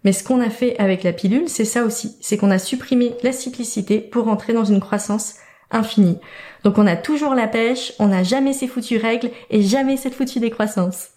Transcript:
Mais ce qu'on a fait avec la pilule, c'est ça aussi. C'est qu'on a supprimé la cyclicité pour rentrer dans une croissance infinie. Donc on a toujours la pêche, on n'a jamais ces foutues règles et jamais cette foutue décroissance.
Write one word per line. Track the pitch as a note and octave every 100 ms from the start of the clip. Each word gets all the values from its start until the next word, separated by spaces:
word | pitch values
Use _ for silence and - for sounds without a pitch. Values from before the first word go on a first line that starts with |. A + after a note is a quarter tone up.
Mais | G3+
ce | F#3+
qu'on | - B3+
a | A#3
fait | A3 B3 A#3+
avec | G3 F#3
la | F3+
pilule, | E3+ F#3+ A#3+ E4+
c'est | -
ça | G#3+ A#3+
aussi. | A3+ G#3+ G#3+ -
C'est | - G#3
qu'on | G3+
a | F#3+
supprimé | - B3+ - B3+ A#3+ A#3+
la | B3
cyclicité | C4 - B3+ A3+ A3 G3 G#3+
pour | G#3+ A#3+ A3+
rentrer | G#3 -
dans | A#3
une | G#3 G3+
croissance | F#3+ G#3 G3+ G#3+ - - - _ _
infinie. | A3+ A3 - F#3 E3+ - - - -
Donc | G#3 G3+
on | G#3
a | E3+
toujours | - D4+ D4
la | C4 A3
pêche, | A3+ A3+ B3+ - -
on | G#3
n'a | F#3
jamais | F3+ C4 C4+
ces | C4+ B3+
foutues | B3+ A3 A3+
règles | A3+ A#3 A#3 - -
et | G#3+
jamais | G3 C4 C4+ C4+
cette | C4
foutue | B3+ C4 B3+
décroissance. | A3+ - G#3+ G#3 F#3 F#3 -